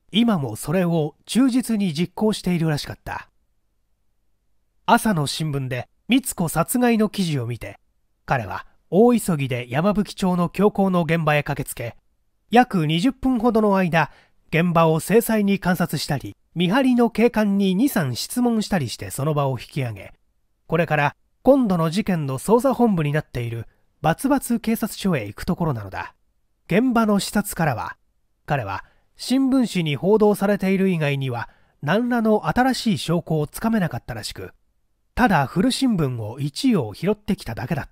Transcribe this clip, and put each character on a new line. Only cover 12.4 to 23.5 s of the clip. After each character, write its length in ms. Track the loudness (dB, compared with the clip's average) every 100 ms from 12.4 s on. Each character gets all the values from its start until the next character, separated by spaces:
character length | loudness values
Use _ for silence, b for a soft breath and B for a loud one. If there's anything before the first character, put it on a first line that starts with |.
| _
約 340 | 4 4 2 0
二 140 | 2
十 120 | 0
分 280 | 0 -2 0
ほ 120 | 2
ど 100 | 2
の 140 | 2 2
間、 360 | 2 2 0 b b _ _
現 220 | 0 2
場 160 | 4 4
を 120 | 2
精 220 | 2 2
細 220 | 2 0
に 140 | 2 0
観 180 | 0 0
察 220 | 0 -2
し 80 | -4
た 140 | -6
り、 160 | -6 -14 _
見 160 | -2 0
張 140 | 2
り 120 | 4 4
の 140 | 2
警 220 | 4 2
官 260 | 2 2 2
に 160 | 2
二、 160 | 2 2
三 260 | 0 -2 -4
質 240 | -6 -2
問 220 | 0 0
し 80 | 0
た 80 | -2
り 120 | -2
し 80 | -6
て 120 | -10
そ 160 | -6 -2
の 80 |
場 140 | -2 -2
を 100 | -4
引 80 | -8
き 160 | -6
上 120 | -6
げ、 200 | -8 -14 -20 _ _ _ _ -4
こ 100 | -2
れ 80 | 0
か 120 | 0
ら 180 | 0 -4 _ _
今 260 | 4 4 4
度 100 | 2
の 120 | 0
事 140 | -2
件 240 | -2 -2 -2
の 100 | -4
捜 240 | 2 2
査 140 | 2 2
本 180 | 2
部 100 | 2
に 80 | 0
な 100 | -2
っ 40 | -4
て 160 | -6
い 80 |
る 180 | -6